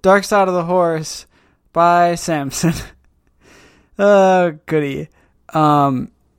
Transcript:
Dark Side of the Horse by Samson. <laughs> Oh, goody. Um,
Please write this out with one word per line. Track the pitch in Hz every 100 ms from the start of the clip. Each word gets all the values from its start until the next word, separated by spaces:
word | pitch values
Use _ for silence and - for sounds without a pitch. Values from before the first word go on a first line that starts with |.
Dark | 190 202
Side | 196 208 190
of | 180
the | 165
Horse | 185 170 160 156 - - _ _ _ _
by | - 170 175 175 170
Samson. | - 156 143 - 160 -
<laughs> | - _ _ _ _ _ _ _ _ _ _ -
Oh, | 202 202 190 185 175 151 -
goody. | 156 143 139 151 _ _ _ -
Um, | 160 151 147 143 127 - _ _